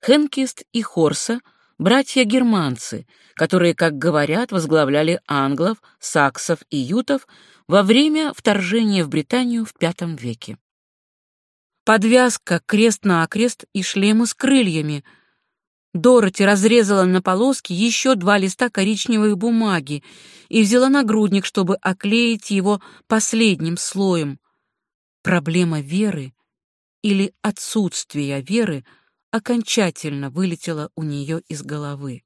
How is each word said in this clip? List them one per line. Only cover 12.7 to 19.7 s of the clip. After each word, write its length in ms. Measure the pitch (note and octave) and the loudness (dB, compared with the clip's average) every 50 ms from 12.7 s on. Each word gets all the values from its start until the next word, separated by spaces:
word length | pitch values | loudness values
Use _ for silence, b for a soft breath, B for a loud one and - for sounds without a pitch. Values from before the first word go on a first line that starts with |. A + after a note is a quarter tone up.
| - G#3 A3 A#3 G#3+ - - G3+ F3+ E3 E3 E3 - G#3 A3+ B3 - _ - _ _ | 2 4 4 2 2 0 0 0 2 2 0 -2 0 -2 -2 -2 -2 _ -18 _ _
и 100 | G3+ F#3 | -6 -6
шлемы 440 | - - G3 G3 G#3 G#3+ A3 A#3+ | -4 -2 0 2 2 2 2 2
с 80 | A3 - | 0 -4
крыльями. 680 | _ - D#4 C#4 C4+ B3 F#3+ D#3+ D#3+ D3+ D3+ D3+ C#3+ - b b b b b b b b b b _ _ _ _ _ _ _ _ | _ 0 2 4 4 4 2 0 -2 -4 -4 -6 -8 -10 b b b b b b b b b b _ _ _ _ _ _ _ _
Дороти 520 | F3+ D#3 A#3+ B3+ B3 G#3+ F#3+ F#3 - G3+ | 2 4 6 6 6 4 2 2 2 2
разрезала 600 | G3 G#3 G3 F#3+ A3 A3+ A#3+ A3 G3 G#3 G3 F#3 | 2 4 4 4 4 4 4 4 4 2 2 4
на 180 | F#3 F#3 F#3 F#3 | 4 2 2 0
полоски 500 | F#3+ F#3 F#3 A3+ C4+ C4+ - - - F3+ | 0 0 0 2 0 0 -2 -4 -8 -4
ещё 420 | E3+ G#3+ A#3+ A3+ - - C4 C4 | -2 0 0 0 0 0 0 0
два 240 | G3+ F3 F#3 G3+ G#3 | 2 2 2 2 2
листа 300 | F#3+ F#3+ F#3 _ B3+ A#3+ | 2 -2 -2 _ -4 -4
коричневой 680 | _ - F#3+ G3+ A3 G3+ - - A#3 G#3+ G#3 G#3+ G#3 | _ -2 0 0 0 -2 -2 -2 0 2 2 2 0
бумаги 680 | F#3 G3+ A#3 A#3 A3+ A3+ G#3+ | 0 0 0 0 0 0 0